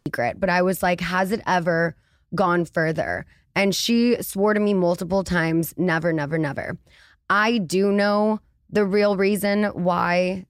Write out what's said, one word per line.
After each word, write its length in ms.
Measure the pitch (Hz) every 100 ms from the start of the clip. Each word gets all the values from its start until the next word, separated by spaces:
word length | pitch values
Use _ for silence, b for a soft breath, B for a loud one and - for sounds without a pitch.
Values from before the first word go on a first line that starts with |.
| -
Secret, 360 | - 117 -
but 80 | 185
I 120 | 180
was 220 | 180 185
like, 160 | 180 180
"Has 320 | 175 185 190
it 80 | 220 -
ever 480 | 180 170 165 165 - _ _ _ 170
gone 300 | 185 175 165
further?" 600 | - 160 160 - 87 - b b 190
And 180 | 196
she 480 | 185 - 233 240 233
swore 320 | - 190 208
to 60 | 208
me 140 | 208
multiple 500 | 196 175 175 175 196
times, 500 | 180 180 165 160 160 -
"Never, 340 | 180 165 170
never, 260 | 160 143 160
never." 400 | 151 - - - _ b b b -
I 300 | 196 214 240
do 340 | 165 185 202
know 480 | 202 202 208 214 214 _ _ _
the 160 | 208 202
real 300 | 208 208 196
reason 520 | 196 208 202 202 208
why 800 | - 180 175 175 180 180 190 -